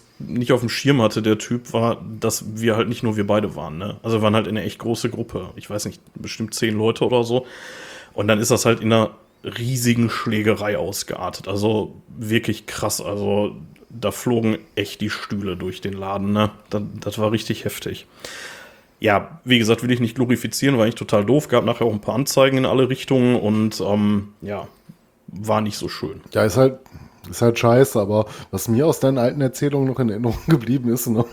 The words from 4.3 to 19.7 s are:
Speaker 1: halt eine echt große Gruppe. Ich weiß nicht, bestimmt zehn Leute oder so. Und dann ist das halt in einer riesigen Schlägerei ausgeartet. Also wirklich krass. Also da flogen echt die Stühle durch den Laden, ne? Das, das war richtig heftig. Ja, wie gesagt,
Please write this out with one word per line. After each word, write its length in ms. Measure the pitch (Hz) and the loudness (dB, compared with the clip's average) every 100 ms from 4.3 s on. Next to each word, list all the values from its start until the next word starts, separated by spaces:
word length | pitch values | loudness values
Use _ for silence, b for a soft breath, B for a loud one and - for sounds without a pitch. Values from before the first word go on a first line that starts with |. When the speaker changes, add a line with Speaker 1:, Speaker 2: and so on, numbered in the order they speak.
| 110 | 2
Speaker 1:
halt 120 | 104 | 0
eine 140 | 107 | -4
echt 160 | 107 - | -6 -6
große 300 | 113 113 113 | -4 -2 -2
Gruppe. 400 | 104 117 104 92 - | -4 -6 -8 -10 -14
Ich 140 | - | -8
weiß 160 | 104 107 | -6 -6
nicht, 140 | - _ | -10 _
bestimmt 400 | - 110 - 110 | -14 -12 -8 -8
zehn 240 | - 113 107 | -2 -2 2
Leute 260 | 110 113 117 | 0 2 2
oder 180 | 123 | 2
so. 240 | 113 123 127 B B B B B B | 2 -2 -4 B B B B B B
Und 140 | - 104 | -4 2
dann 120 | 107 | 2
ist 120 | 113 | 4
das 140 | 120 120 | 4 4
halt 140 | 117 | 2
in 140 | 110 | 4
einer 160 | 113 110 - _ _ | 4 2 -2 _ _
riesigen 640 | - - 120 131 120 117 113 | -12 -8 -4 0 2 4 2
Schlägerei 640 | - - 107 107 101 104 104 | 0 -2 0 2 2 0 -2
ausgeartet. 720 | 85 98 - - 90 - - | -4 -6 -8 -6 -8 -8 -6
Also 460 | 101 104 110 92 - - - | -2 0 0 -2 -8 -20 -12
wirklich 520 | 110 110 - 104 - | -2 0 0 -6 -8
krass. 340 | - 107 - | -6 -4 -4
Also 540 | - 101 101 101 104 - 76 - - | -6 -4 0 0 0 -6 -18 -20 -20
da 220 | 113 107 | -6 -6
flogen 460 | - - 120 113 107 - - | -4 0 0 2 -2 -6 -6
echt 260 | 101 - | -6 -6
die 80 | 107 | -6
Stühle 480 | - - 104 104 90 | -6 -8 -6 -6 -6
durch 240 | 92 90 | -8 -6
den 120 | 101 | -8
Laden, 380 | 95 95 98 98 | -8 -6 -4 0
ne? 200 | 104 107 - - | 2 2 -2 -6
Das, 140 | 107 104 107 | -6 -6 -8
das 180 | 104 107 | -8 -2
war 140 | 107 | 0
richtig 340 | 110 - 113 107 | 0 -2 -6 -6
heftig. 400 | - - - - B B B B B B B B _ | -8 -10 -10 -14 B B B B B B B B _
Ja, 400 | 107 101 - - 127 | 2 2 0 -12 2
wie 120 | 123 | 4
gesagt, 240 | 107 | 6